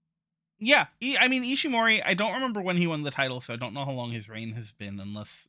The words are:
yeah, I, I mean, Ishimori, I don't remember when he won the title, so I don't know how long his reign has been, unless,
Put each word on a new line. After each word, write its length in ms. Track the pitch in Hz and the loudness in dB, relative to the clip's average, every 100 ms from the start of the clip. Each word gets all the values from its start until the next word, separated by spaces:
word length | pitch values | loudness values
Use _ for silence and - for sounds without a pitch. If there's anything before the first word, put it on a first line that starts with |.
| _ _ _ _ _ _ | _ _ _ _ _ _
yeah, 260 | 220 277 156 _ | 4 4 4 _
I, 160 | 247 233 | -2 4
I 60 | 254 | 4
mean, 160 | 262 | 4
Ishimori, 600 | 247 269 302 233 226 214 - | 0 0 2 2 4 4 2
I 80 | |
don't 200 | 185 208 | 2 0
remember 280 | 220 262 208 | 0 -2 -2
when 160 | 185 175 | 0 2
he 80 | 170 | 2
won 160 | 156 | 0
the 80 | 147 | -2
title, 320 | 135 135 127 | 0 0 -2
so 100 | - | -6
I 40 | 117 | -6
don't 160 | 123 | -6
know 100 | 131 | -6
how 80 | 139 | -6
long 180 | 127 120 | -4 -4
his 180 | 113 104 | -6 -8
reign 240 | 110 113 | -10 -8
has 180 | 113 107 | -10 -12
been, 280 | - 101 101 | -12 -10 -10
unless, 480 | 98 104 104 - | -8 -10 -10 -16